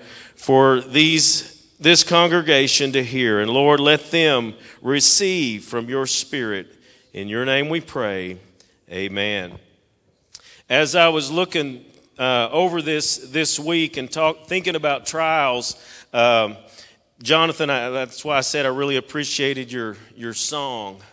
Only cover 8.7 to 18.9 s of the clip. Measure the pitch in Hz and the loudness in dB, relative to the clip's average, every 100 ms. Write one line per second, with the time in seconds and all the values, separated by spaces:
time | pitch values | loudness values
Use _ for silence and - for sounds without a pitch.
8.7 | _ _ 92 98 98 104 101 90 - _ | _ _ -10 -6 -4 -4 -4 -8 -14 _
9.7 | _ _ _ _ _ _ - - - - | _ _ _ _ _ _ -20 -20 -20 -2
10.7 | 127 151 170 165 156 135 160 - 170 143 | 0 2 4 4 4 -2 -2 -2 -2 -4
11.7 | 123 113 _ _ - 127 123 117 156 180 | -8 -18 _ _ -4 0 0 0 0 0
12.7 | 170 151 151 139 - 131 143 151 - 151 | -2 -2 -2 -2 -6 -6 -4 -2 -4 -2
13.7 | 170 160 143 131 156 160 160 - 185 180 | -2 -2 -4 -8 0 0 -2 -4 -4 -2
14.7 | 160 147 139 - 160 160 160 139 123 117 | -2 -2 -2 -4 -2 0 2 0 0 -6
15.7 | - - - - 120 120 117 107 104 - | -10 -18 -20 -4 2 4 4 2 -4 -18
16.7 | - - _ _ _ 120 160 165 147 147 | -20 -20 _ _ _ 0 2 2 0 -2
17.7 | 131 123 127 127 - 151 139 127 151 135 | -2 -2 -6 -6 -8 -2 -2 0 -2 -2
18.7 | 131 139 | -2 -2